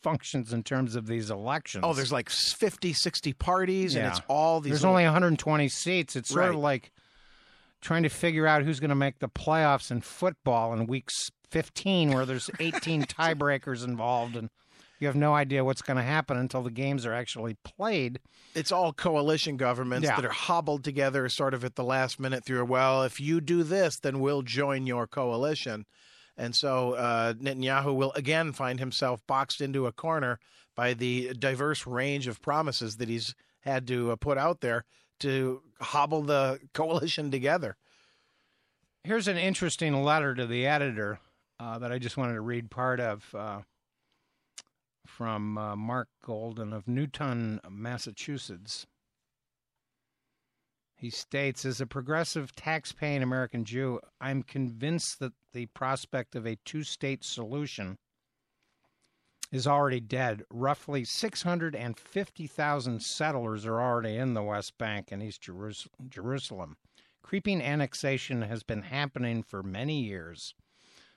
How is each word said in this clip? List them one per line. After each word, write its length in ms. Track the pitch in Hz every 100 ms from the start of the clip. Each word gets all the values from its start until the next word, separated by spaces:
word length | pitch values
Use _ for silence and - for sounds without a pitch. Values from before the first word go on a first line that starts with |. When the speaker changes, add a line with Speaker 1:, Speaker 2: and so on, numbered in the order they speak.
Speaker 1:
functions 480 | 156 156 - 135 110
in 120 | 117
terms 320 | - 131 123 117
of 100 | 110
these 240 | 117 107
elections. 540 | 101 113 151 - 196 170
Speaker 2:
Oh, 80 |
there's, 180 | 139 127
like, 160 | 131 -
s-, 240 | - -
fifty, 380 | - 208 - 180
sixty 420 | 139 180 - 147
parties, 600 | - - 185 185 190 185 123
and 80 |
Speaker 1:
Yeah. 60 | 104
Speaker 2:
it's 100 | 90 -
all 320 | 143 160 165
these 120 | 147
Speaker 1:
There's 100 | 147
Speaker 2:
little 120 | 185
Speaker 1:
only 100 | 185 165
a 60 |
hundred 260 | 160 175 151
twenty 320 | 160 151 139
seats. 460 | - 175 185 143 131
It's 140 | 117
sort 160 | 151 180
of 60 | 156
Speaker 2:
Right. 60 |
Speaker 1:
like 300 | 143 131 - _ _ _ - - - - _ _
trying 200 | - 165
to 60 | 156
figure 380 | - 170 156 156
out 160 | 151
who's 160 | 147 135
gonna 160 | 151 139
make 240 | 139 -
the 100 | 123
playoffs 600 | - 151 160 151 135 -
in 100 | 120
football 720 | - - 180 - 139 117 113
in 140 | 113 113
weeks 420 | 131 - - - _ -
fifteen, 640 | 156 - - 196 180 151
where 120 | 131 131
there's 240 | 131 - -
Speaker 2:
<laughs> 40 |
Speaker 1:
eighteen 440 | 165 - 165 156
tiebreakers 800 | 131 - 165 147 143 139 139 120 123
involved, 500 | 117 120 123 120 117
and 140 | 113 _ _ - - -
you 60 | 143
have 100 | 143
no 200 | 147 147
idea 280 | 135 139
what's 200 | 131 131
gonna 180 | - 127
happen 340 | 120 156 147 123
until 280 | 127 131
the 80 | 123
games 340 | 113 139 139 117
are 80 |
actually 420 | 120 120 120 113 107
played. 560 | - - 214 185 123 127 _ _ - 165
Speaker 2:
It's 160 | 143
all 220 | 175 170
coalition 600 | - 180 151 147 156 160 135
governments 500 | 127 123 127 127 151
Speaker 1:
Yeah. 80 | 107
Speaker 2:
that 100 | 120
are 40 |
hobbled 540 | - - 170 151 147
together 460 | 143 139 135 135 127
sort 240 | - 139
of 100 | 127
at 120 | 123 -
the 80 |
last 360 | 123 131 127 -
minute 240 | 131 131
through, 220 | 131 123 123
"Well, 380 | 127 131 135
if 160 | 131 -
you 200 | 143 165
do 220 | 147 170
this, 380 | 156 190 165 -
then 200 | 139 135
we'll 220 | 135 143
join 460 | 123 117 143 135 131
your 180 | 120 113
coalition." 800 | 143 123 117 143 151 127 107 104 _ - - - -
And 180 | 120 -
so, 380 | 143 127 123
uh, 400 | 123 120 113 117
Netanyahu 600 | 113 135 131 131 135 143
will 200 | 131 135
again 400 | 143 135 160 143
find 260 | 131 127 127
himself 420 | 131 - 131 123 -
boxed 320 | 135 135 -
into 260 | 139 135 123
a 60 |
corner 480 | - 160 160 127 117 _ - _ -
by 180 | 123
the 400 | 120 123 127 127
diverse 520 | 123 135 131 147 143 127
range 400 | 123 139 143 127
of 160 | 107
promises 540 | - 151 156 - 113 110
that 140 | 117
he's 260 | 117 113 - _ _
had 260 | 135 131 123
to, 220 | 123 117
uh, 40 | 113
put 220 | 147 135
out 240 | 156 175
there 240 | 120 117 - _ _ -
to 420 | 143 135 131 131 160 -
hobble 420 | - 147 147 156
the 360 | 147 143 135 135 -
coalition 560 | - 160 165 165 - 147
together. 460 | 131 139 170 113 - _ _ _ _ _ _ _ _ _ _ _ _
Speaker 1:
Here's 240 | 165 226 196
an 100 | 175
interesting 640 | 190 175 175 - 160 139
letter 300 | 143 156 139
to 140 | 127 120
the 180 | 120 135
editor, 540 | 151 139 107 104 104 _ _ _ -
uh, 180 | 117 113
that 120 | 120
I 80 | 127
just 180 | 120 -
wanted 180 | 123 110
to 60 |
read 300 | 113 120 113
part 280 | 127 127 123
of, 360 | 117 104 - 104
uh, 260 | 107 101 - _ _ _ _ _ _ _ _ - - _ _ _ -
from, 520 | - 117 107 104 107
uh, 180 | 107 104
Mark 320 | 113 127 113 _
Golden 480 | - 110 113 113 107
of 140 | 110 120
Newton, 720 | 123 147 - 139 120 113 107 92
Massachusetts. 1200 | 101 117 120 120 98 - 143 - 90 107 - - _ _ _ _ _ _ _ _ _ _ _ _ _ _ _ _ _ _ _ _ -
He 140 | 120
states, 560 | - - 139 139 123 135
"As 160 | 117
a 60 | 123
progressive, 680 | 139 127 156 160 165 135 -
tax-paying 680 | 156 160 - - 151 143
American 420 | 127 131 123 120 107
Jew, 340 | 123 131 120 - -
I'm 240 | 131 135
convinced 720 | - 135 127 113 143 170 - -
that 140 | 127 - _
the 140 | 120 117
prospect 680 | - 131 135 - 131 120 127
of 100 | 113
a 120 | 110
two-state 640 | - 156 147 - 135 135
solution 760 | - - 110 143 143 - 95 98 _ _ _ _ _ _ _ _ _ _ _ _ _ - -
is 140 | 131 135
already 320 | 143 143 123
dead. 440 | 110 131 123 107 -
Roughly 520 | 117 135 147 - 143
six 380 | 113 - - -
hundred 340 | 175 175 165 113
and 220 | 120 110
fifty 460 | - 196 196 - 151
thousand 540 | - 147 147 123 113
settlers 640 | - - 156 135 113 107 110
are 160 | 113
already 340 | 123 120 110 110
in 180 | 131 113
the 80 |
West 340 | 104 104 - -
Bank 340 | 110 104 -
and 100 | 101
East 180 | 107 -
Jerus-, 460 | - 90 107 101 - - 131
Jerusalem. 720 | - 123 135 - 95 80 76 _ _ _ _
Creeping 380 | - 196 214 185
annexation 800 | 131 147 135 - 139 131 - 123
has 200 | 104 113
been 200 | - 107
happening 580 | - 139 143 131 120 117
for 200 | - 98
many 380 | 95 95 143 151
years. 500 | 110 95 80 82 - - _ _ _ - _